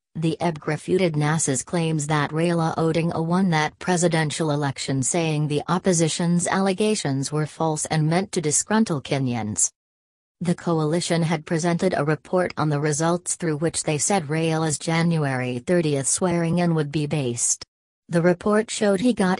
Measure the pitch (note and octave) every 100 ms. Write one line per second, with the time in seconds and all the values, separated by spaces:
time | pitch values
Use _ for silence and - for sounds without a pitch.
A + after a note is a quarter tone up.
0 | _ - D#3+ D#3 E3+ D3+ - D3+ - F#3
1 | F3+ D3 D3 D#3+ - C3 - F3 E3 D#3+
2 | D3 D3+ C#3+ D#3 E3+ E3+ D#3+ - E3 E3
3 | E3+ - D#3+ F3+ G3 D#3 D3+ - - F3+
4 | F3 E3 D#3 - D#3+ C#3+ C#3+ - - C3+
5 | B2+ F3 E3 D3+ D3+ D3 - F3+ G3 E3+
6 | E3 - E3+ F3 E3+ F#3 G3 F#3 G#3+ G#3+
7 | C#3+ C3+ C#3 D3+ D3+ - D#3+ D#3 - D#3+
8 | D3+ E3+ G3 - D3+ C#3+ - G#3+ A3 D3+
9 | - C#3 C3 A#2+ G#2+ G#2 - - _ _
10 | _ _ _ - E3+ F3 - D#3+ D3+ F3
11 | - E3+ E3 D#3+ - E3+ E3+ F3 F#3+ -
12 | D3 D3+ - F#3 F3+ - D#3 D3 D#3 D3
13 | D#3+ F3 - - F3 D3 D#3+ - - D3
14 | - G3+ C#3+ D#3+ E3 D#3+ D#3+ C#3+ - E3
15 | E3+ E3 C#3+ C3 B2+ B2 B2 F3 D#3 C#3
16 | C3 - F#3 E3+ E3 F3 F3 D#3+ D3 D#3+
17 | D3 D#3 B2+ A#2+ - - - _ _ _
18 | - E3 E3+ F3 G#3+ G#3 G#3+ - G#3 G3
19 | B3 A3 F#3+ -